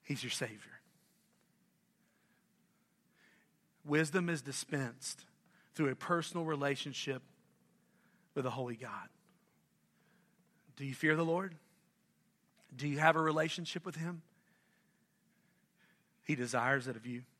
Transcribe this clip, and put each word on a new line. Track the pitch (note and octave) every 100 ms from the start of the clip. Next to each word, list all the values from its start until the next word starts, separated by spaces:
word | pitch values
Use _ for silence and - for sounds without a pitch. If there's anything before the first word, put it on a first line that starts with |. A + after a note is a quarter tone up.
He's | - C#3+
your | B2
Savior. | - A#2+ G#2+ - - _ _ _ _ _ _ _ _ _ _ _ _ _ _ _ _ _ _ _ _ _ _ _ _ - _ _ _ _ _
Wisdom | D3 D3 D#3 F3+ F3
is | E3
dispensed | C3 C3 - D3 B2+ A#2+ - - - _ _ _ _
through | - C#3+
a | B2+
personal | - E3+ E3 F3
relationship | D#3+ D3 C#3+ C#3 D3 B2+ - C3 - _ _ _ _ _ _ _ _ _ _
with | - B2+
a |
holy | B2 B2 A2+
God. | B2 G2+ - _ _ _ _ _ _ _ _ _ _ _ _ _ _ _ - C3+
Do |
you | C#3
fear | B2+ D#3 D#3
the |
Lord? | E3 E3+ F#3+ D#3+ _ _ _ _ _ _ _ _ _ _ _
Do | B2+ D3
you | C#3+
have | D#3+ D#3+
a |
relationship | D#3+ D#3 D#3 - E3 F3
with | F#3 D#3+
him? | E3 E3+ - _ _ _ _ _ _ _ _ _ _ _ _ _ _ _ _ _ _ _
He | -
desires | C#3+ B2 B2 B2 C3+ B2
it | A2+
of | A#2+
you. | B2 B2